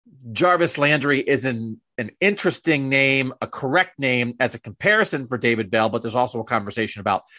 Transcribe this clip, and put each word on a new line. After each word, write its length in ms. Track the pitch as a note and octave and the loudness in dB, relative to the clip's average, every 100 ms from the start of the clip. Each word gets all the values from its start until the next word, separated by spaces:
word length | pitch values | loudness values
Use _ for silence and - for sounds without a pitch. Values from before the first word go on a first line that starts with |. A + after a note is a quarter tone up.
| _ C3 B2 | _ -20 -10
Jarvis 460 | G#2+ F3 F3 E3 - | 0 2 4 2 2
Landry 420 | C#3+ D3+ C#3+ C#3 | 2 2 2 0
is 240 | - C3+ | 2 0
an, 360 | C3 A#2 A2+ A2 _ - | 0 -4 -6 -12 _ -8
an 140 | G#2+ - | -8 0
interesting 680 | G3 G3+ F3+ - - D3 C3+ | 0 2 0 -2 0 0 2
name, 460 | C3+ C3+ C3+ C3 - | 2 4 2 0 -4
a 40 | - | -8
correct 520 | - C3 E3 F3+ - | -6 -2 0 0 0
name 360 | C3+ B2 A#2+ B2 | 0 0 0 0
as 160 | B2+ | -2
a 60 | A2+ | -2
comparison 640 | - G#2 F#3 G#3+ G3+ C#3+ A#2+ | -14 -4 0 2 2 -2 -6
for 100 | A#2+ | -2
David 340 | A#2+ A2+ G#2 | 0 0 0
Bell, 200 | A2 A2 | 0 0
but 100 | A#2 | 0
there's 140 | A#2 | -4
also 260 | A#2+ B2 A#2 | -2 -2 -2
a 40 | |
conversation 560 | A2 A#2 G2+ G#2+ G#2+ G#2 | -2 -2 -2 -4 -4 -4
about 240 | G2+ F#2+ - | -2 -2 -4